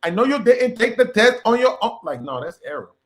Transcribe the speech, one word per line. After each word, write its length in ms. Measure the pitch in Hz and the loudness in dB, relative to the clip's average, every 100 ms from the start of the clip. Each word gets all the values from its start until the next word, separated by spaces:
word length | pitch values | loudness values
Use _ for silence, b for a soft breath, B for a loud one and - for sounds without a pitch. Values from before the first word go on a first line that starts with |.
I 80 | 165 | -4
know 140 | 180 | 0
you 140 | 262 285 | 0 0
didn't 340 | 220 247 247 247 | 2 2 2 0
take 200 | 233 - | -2 0
the 100 | 247 | 0
test 340 | 208 240 247 | 4 2 2
on 140 | 220 240 | 0 2
your 200 | 254 - | 2 0
own. 160 | 220 - | -6 -6
Like, 200 | 160 131 | -10 -8
no, 200 | 120 131 | -8 -8
that's 180 | 151 170 | -10 -14
error. 280 | 135 143 95 _ | -14 -14 -14 _